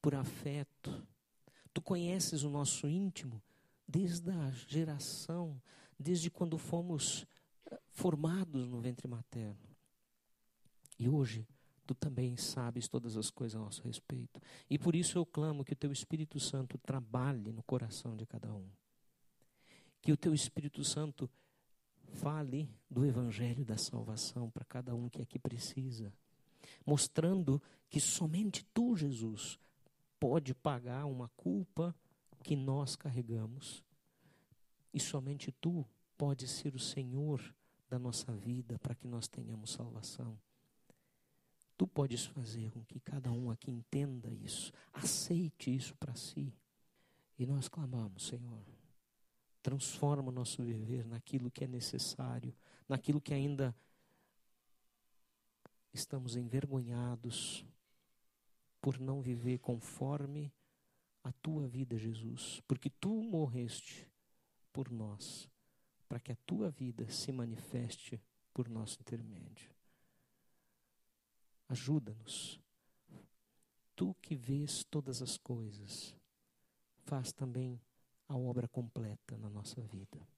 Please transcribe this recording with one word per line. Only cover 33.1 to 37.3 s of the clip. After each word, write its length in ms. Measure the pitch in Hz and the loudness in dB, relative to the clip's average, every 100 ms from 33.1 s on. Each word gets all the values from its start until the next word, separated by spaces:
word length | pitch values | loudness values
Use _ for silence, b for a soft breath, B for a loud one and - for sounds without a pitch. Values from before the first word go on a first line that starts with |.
| 123 117 113 110 127 - - _ _ b b b b b - - _ _ | -2 0 -2 -2 -6 -10 -12 _ _ b b b b b -20 -20 _ _
E 80 | 143 | -4
somente 520 | - 147 131 143 - | -2 -2 -2 -4 -6
Tu 340 | - 165 175 135 _ _ _ | -2 0 0 -2 _ _ _
pode 300 | 143 135 131 | 2 2 -2
ser 260 | - 147 | -2 -2
o 60 | 131 | -2
Senhor 760 | - - 127 131 151 | -4 -2 -2 0 2